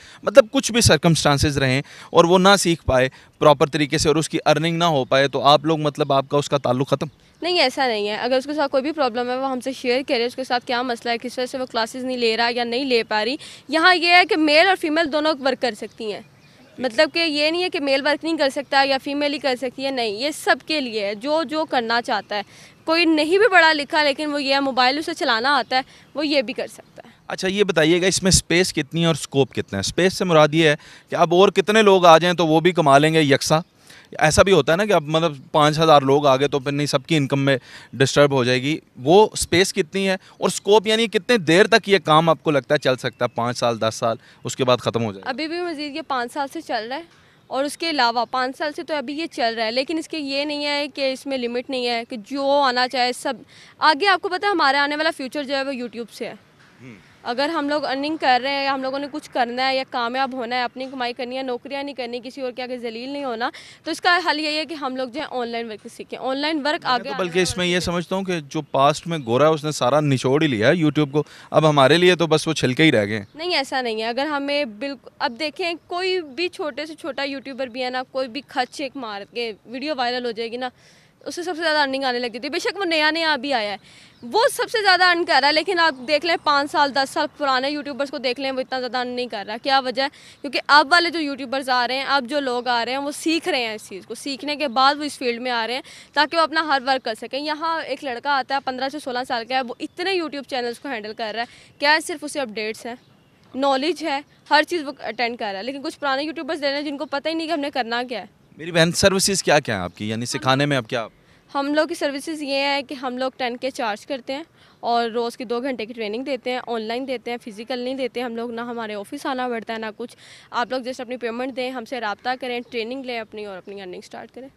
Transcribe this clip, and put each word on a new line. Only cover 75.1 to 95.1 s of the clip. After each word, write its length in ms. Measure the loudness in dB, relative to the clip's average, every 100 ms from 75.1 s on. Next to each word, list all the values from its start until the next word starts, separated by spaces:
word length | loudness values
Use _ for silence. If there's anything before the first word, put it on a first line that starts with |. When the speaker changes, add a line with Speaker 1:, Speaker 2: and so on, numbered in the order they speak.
| -6
Speaker 2:
अब 100 | -6
देखें, 460 | -4 -8 -4 -6 -6
कोई 440 | -8 -6 -2 -4
भी 280 | -4 -6 -6
छोटे 380 | -6 -8 -8 -10
से 80 |
छोटा 300 | -10 -10 -6
यूट्यूबर 440 | -6 -8 -10 -10 -8
भी 120 | -6
है 100 | -6
ना, 120 | -6
कोई 260 | -6 -6 -6
भी 120 | -8
खच 400 | -8 -6 -6 -6
एक 120 | -10 -10
मार 280 | -10 -12
के 280 | -12 -8 -8
वीडियो 420 | -10 -14 -10 -6
वायरल 300 | -4 -4 -4
हो 80 | -6
जाएगी 240 | -8 -8 -8
ना, 140 | -10 -12 _ _ _ _ -14
उससे 160 | -10
सबसे 180 | -8 -4
ज़्यादा 220 | -2 0
अर्निंग 220 | 0 0
आने 140 | -2 -2
लग 140 | -6
जाती 140 | -8 -8
है। 60 |
बेशक 260 | -6 -4 -4
वो 60 |
नया 260 | -2 0 2
नया 220 | 0 0
अभी 200 | -2 -2
आया 180 | -2 -2
है, 80 | -8 -12 -20 -20 _
वो 240 | -4 0 2
सबसे 320 | 0 -4 0
ज़्यादा 300 | 4 4 4
अर्न 140 | 2
कर 160 | 2 2
रहा 60 | 4
है, 60 |
लेकिन 260 | 2 0 2
आप 160 | 2
देख 300 | 0 -2 -2
लें, 140 | 0 -2
पाँच 320 | 2 2 2
साल, 200 | 2 2
दस 200 | 2 -2
साल 160 | -2 -4
पुराने 420 | -2 -2 0 0
यूट्यूबर्स 420 | -4 -6 -6 -6
को 80 | -4
देख 200 | -4 -4
लें, 120 | -4
वो 100 | -4
इतना 180 | -6 -6
ज़्यादा 220 | -4 -4
अर्न 80 | -4
नहीं 200 | -6 -6
कर 180 | -8 -10
रहा। 100 | -8
क्या 220 | 0 0
वजह 240 | 0 -2
है? 60 | -4 -4 -20 -12
क्योंकि 180 | -8 -4 4
अब 240 | 6 6
वाले 180 | 4 4
जो 80 | 0
यूट्यूबर्स 500 | -4 -6 -6 -6 -2
आ 160 | 0
रहे 120 | 0 -2
हैं, 80 |
अब 220 | 0 -2 0
जो 140 | -4
लोग 280 | -2 -4 -2
आ 140 | -2
रहे 120 | -2
हैं, 80 | -4
वो 100 | -6
सीख 360 | -6 -2 -2 0
रहे 120 | -2
हैं 160 | -2 -6
इस 120 | -12
चीज़ 180 | -16 -14
को, 80 |
सीखने 420 | -12 -10 -8 -6 -4
के 120 | -4
बाद 300 | 2 2 2
वो 60 |
इस 140 | -2